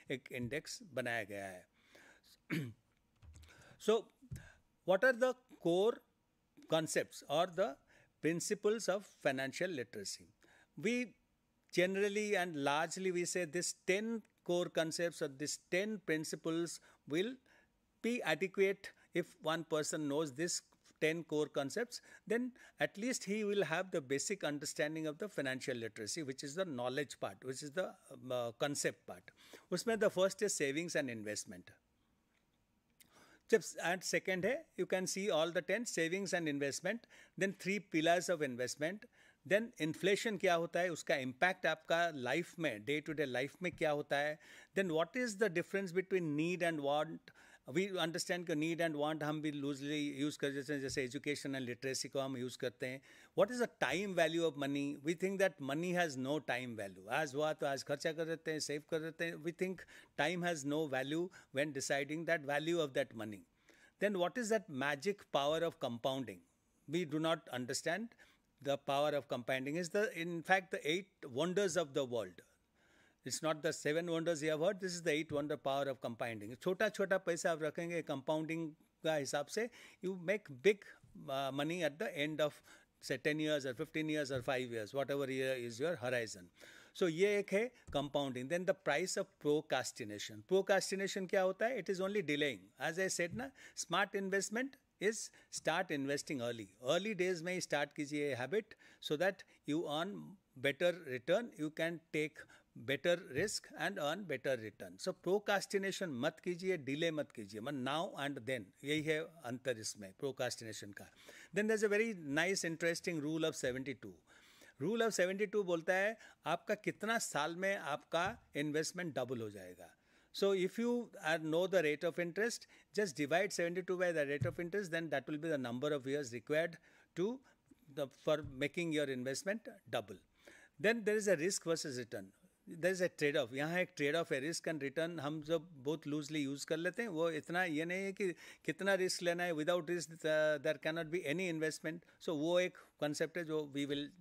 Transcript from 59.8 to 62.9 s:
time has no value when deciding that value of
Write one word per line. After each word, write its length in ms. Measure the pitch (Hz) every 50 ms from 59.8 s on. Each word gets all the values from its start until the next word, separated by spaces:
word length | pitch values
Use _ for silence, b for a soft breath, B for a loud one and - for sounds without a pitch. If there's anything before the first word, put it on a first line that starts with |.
| - B B B B B _ -
time 300 | 143 156 180 180 170 175
has 180 | 175 151 135
no 160 | 143 147 156 160 147
value 420 | 127 131 131 139 151 165 175 190 B B B B
when 260 | - 131 147 156 139 135
deciding 480 | 123 - 147 139 143 139 151 160 170 151
that 100 | 165 170
value 400 | 143 131 143 147 156 160 170 170 156
of 100 | 143